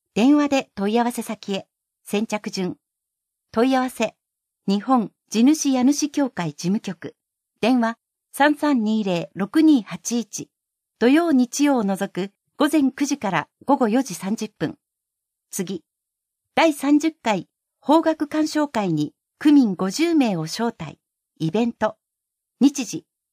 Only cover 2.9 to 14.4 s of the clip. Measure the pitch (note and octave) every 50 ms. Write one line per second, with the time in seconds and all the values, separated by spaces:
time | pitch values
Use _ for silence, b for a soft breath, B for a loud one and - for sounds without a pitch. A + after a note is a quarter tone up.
2.9 | _ _ _ _ _ _ _ _ _ _ _ _ - A3 A#3+ C4 C4 B3+ B3+ B3+
3.9 | - - A#3+ G#3 - _ _ _ _ _ _ _ _ _ _ - G3 G3+ G3 B3+
4.9 | C4+ B3 G3 E3+ - _ _ _ - G#3+ A#3 C#4 D#4 D#4 - C#4+ C4 B3+ B3 C4+
5.9 | D4 - D4+ D4 - D4+ C#4 B3 - - E3+ D#3 C#3+ - - F3 G3 A3 - G3+
6.9 | F3 - - - - _ _ _ _ _ _ _ _ _ - A3+ C4 B3 A3+ A3+
7.9 | A#3 - _ _ _ _ _ _ - - C#4 D4+ D4 - D#4 D4 C#4+ A#3+ G#3 G#3+
8.9 | A3 A3 G#3 F#3+ F3+ E3+ - - _ E3+ G3 G3+ - D#4+ D#4+ D#4 D4 B3 F#3+ -
9.9 | E3+ - - - A#3 A#3+ G#3+ - - - - - _ _ _ _ _ _ _ _
10.9 | _ _ A3+ B3 C#4 D#4+ F4 E4+ D4 B3+ B3 - - - C#4+ C#4+ C#4 B3 G#3 G3
11.9 | G3 F3+ G3 F#3 - F3+ F#3 G3 - _ _ _ _ - C#4 D4+ D#4+ D#4 C4+ C4
12.9 | - - C#4+ C#4 D4 - - G3 F3+ D3+ - - _ _ - - C#4+ C#4 B3+ G#3+
13.9 | G#3 C4 C4 - F3 - F#3 F#3+ A3+ -